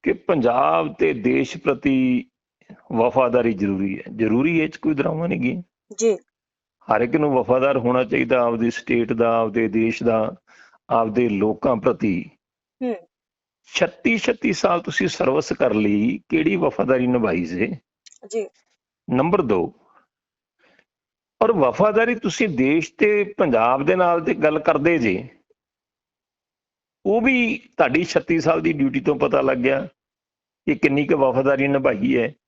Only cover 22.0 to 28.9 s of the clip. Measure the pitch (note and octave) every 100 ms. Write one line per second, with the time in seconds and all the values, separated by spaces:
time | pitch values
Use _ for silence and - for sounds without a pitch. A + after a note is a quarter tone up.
22 | A#3 A#3 G3+ - A3 C3 C3 D#3+ D#3 -
23 | G#3 G#3 G3+ - E3+ A#2 A#2 C3+ C#3+ F#3
24 | F3 E3+ B2+ D#3+ D3+ D#3 E3+ D3+ D#3+ E3
25 | A2+ F#2+ C3 _ _ _ _ _ _ _
26 | _ _ _ _ _ _ _ _ _ _
27 | G3 A3 A#3+ B3+ A3+ - _ - C#3+ D#3
28 | F3+ - - E3 D#3+ E3 D#3+ D3+ C3+